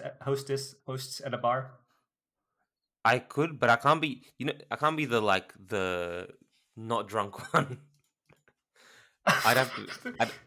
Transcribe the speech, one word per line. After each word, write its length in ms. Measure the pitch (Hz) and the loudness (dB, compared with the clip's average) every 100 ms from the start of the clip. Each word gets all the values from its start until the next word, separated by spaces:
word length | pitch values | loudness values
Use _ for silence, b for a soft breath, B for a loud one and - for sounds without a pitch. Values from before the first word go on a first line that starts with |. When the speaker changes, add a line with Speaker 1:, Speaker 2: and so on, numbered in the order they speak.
| - - | -12 -10
Speaker 1:
hostess, 540 | 135 135 135 135 - - - | -4 -4 -2 -6 -6 -14 -10
hosts 360 | 131 - - 135 | -10 -8 -10 -8
at 80 | |
a 40 | 117 | -2
bar? 420 | 120 127 131 - _ _ _ _ _ _ _ _ _ _ _ _ 113 | 0 0 -4 -16 _ _ _ _ _ _ _ _ _ _ _ _ 2
Speaker 2:
I 140 | 123 | 2
could, 400 | - - 165 143 | 0 -2 -2 2
but 100 | 120 | 4
I 60 | 117 | 4
can't 260 | 139 160 | 6 4
be, 240 | 156 123 B - | 2 -6 B -8
you 80 | 139 | -6
know, 80 | - - | -6 -8
I 40 | - | 0
can't 180 | 147 160 | 0 0
be 80 | 139 | 2
the, 160 | 117 | 2
like, 320 | 107 95 - - 98 | 4 2 2 -20 -6
the 640 | 107 92 90 87 87 90 - _ _ _ - | -2 0 -2 -4 -6 -10 -18 _ _ _ -14
not 320 | 113 113 104 | -2 -2 -2
drunk 460 | 107 101 - - | -4 -4 -6 -2
<laughs> 0 | |
one. 280 | - 143 127 _ _ _ _ _ _ _ _ _ _ b b b b - - | 0 0 -6 _ _ _ _ _ _ _ _ _ _ b b b b 2 2
I'd 140 | 110 123 | 4 4
have 160 | 127 - | 2 -2
to, 120 | 104 - | -12 -12
Speaker 1:
<laughs> 160 | 247 247 | -10 -4
Speaker 2:
I'd, 120 | 117 - | -4 -4